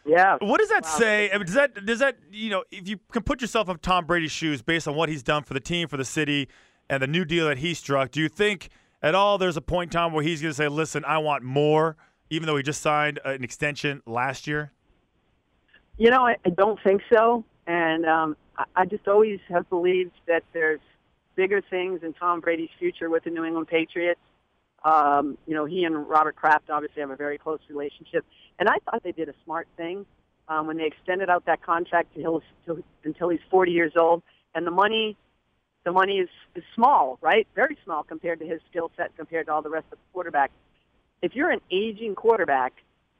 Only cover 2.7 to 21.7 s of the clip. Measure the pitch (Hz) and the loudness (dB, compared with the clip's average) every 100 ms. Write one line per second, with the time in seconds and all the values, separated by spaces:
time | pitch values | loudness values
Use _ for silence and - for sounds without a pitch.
2.7 | 196 185 208 _ 233 - 285 233 226 185 | -10 -10 -10 _ -6 -4 -4 -2 -2 -2
3.7 | 180 175 185 156 175 156 - 160 139 135 | -4 0 0 0 -2 -2 -4 -4 -4 -2
4.7 | 165 151 147 156 156 117 151 - 135 - | -2 -2 -2 -2 -2 -2 -2 -2 -8 -4
5.7 | 175 160 139 127 160 147 143 135 - _ | -4 -4 -6 -4 -2 0 0 -4 -10 _
6.7 | _ - 139 131 170 160 170 156 135 170 | _ -6 -2 0 -2 0 0 0 -2 -4
7.7 | 165 - 139 131 147 156 - 208 190 - | -6 -2 0 0 -2 -2 0 0 -2 -10
8.7 | _ _ _ 147 185 202 196 185 151 - | _ _ _ 0 2 4 2 0 -4 -4
9.7 | 175 170 165 170 156 151 156 160 143 147 | -4 -2 -2 0 0 -2 -2 -4 -2 -2
10.7 | 147 156 147 135 156 151 139 127 139 151 | -2 -4 -4 -2 -2 -2 -4 -2 0 4
11.7 | 156 160 156 _ _ - 160 160 143 135 | 4 2 -2 _ _ -8 -6 -2 -2 -2
12.7 | 143 156 151 151 147 139 135 123 - 147 | -4 0 0 0 -4 -6 -6 -8 -6 -6
13.7 | 143 147 139 117 117 131 127 151 151 147 | -4 -6 -6 -6 -4 -4 -4 -6 -6 -8
14.7 | _ _ _ _ _ _ _ _ _ _ | _ _ _ _ _ _ _ _ _ _
15.7 | _ _ - 226 254 240 - 180 170 208 | _ _ 2 4 6 4 2 0 2 2
16.7 | 202 196 196 - 220 226 240 - _ - | 2 2 2 4 6 6 2 -4 _ -4
17.7 | 170 165 160 165 160 156 151 _ - - | 0 0 0 2 2 0 -4 _ -10 -4
18.7 | 180 185 208 - 208 220 196 - 175 180 | 0 0 -2 2 4 4 2 -4 -4 -2
19.7 | 180 180 185 180 - - 165 - 170 156 | 0 2 2 -2 -6 -2 -2 -2 -2 0
20.7 | 151 _ _ _ _ _ - 190 202 - | -2 _ _ _ _ _ -2 0 0 -2